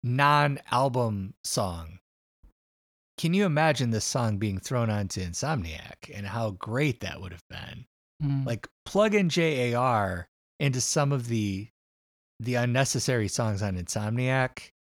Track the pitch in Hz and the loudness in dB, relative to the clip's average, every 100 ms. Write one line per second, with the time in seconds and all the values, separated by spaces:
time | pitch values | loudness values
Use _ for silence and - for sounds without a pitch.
0 | 123 127 143 147 147 139 - 120 135 123 | 0 4 6 6 4 0 -2 2 2 2
1 | 117 101 95 - - - 98 85 80 87 | 0 -2 -6 -10 -4 -2 -2 -4 -10 -16
2 | _ _ _ _ - _ _ _ _ _ | _ _ _ _ -20 _ _ _ _ _
3 | _ - 165 185 202 147 160 139 123 110 | _ -4 0 2 2 4 2 2 2 0
4 | - 139 117 101 107 95 - 127 117 104 | 0 0 0 0 0 -2 -2 -2 0 0
5 | 98 - 90 85 135 156 80 80 - - | -2 -4 -6 -4 -4 -4 -4 -10 -12 -18
6 | - 104 98 113 110 95 - 120 151 - | -16 -12 -8 -4 -4 -4 -6 0 0 -2
7 | 95 73 92 85 _ - 92 117 127 _ | -8 -10 -12 -16 _ -14 -12 -14 -18 _
8 | _ _ 143 139 131 113 - _ - 190 | _ _ -2 0 -2 -4 -8 _ -2 4
9 | 214 208 180 170 165 135 123 120 127 113 | 4 4 4 2 2 2 0 2 2 2
10 | 98 90 85 _ _ _ 143 127 - 160 | 2 -2 -8 _ _ _ 0 0 0 0
11 | 139 139 117 113 104 95 110 _ _ _ | 2 0 0 0 0 -2 -8 _ _ _
12 | _ _ _ _ 113 123 120 123 135 131 | _ _ _ _ -2 0 2 2 2 0
13 | - 123 101 - 113 98 104 92 87 110 | 2 2 0 0 0 0 -2 -2 -4 -4
14 | 107 117 127 131 127 - - _ | -2 0 0 2 0 -4 -20 _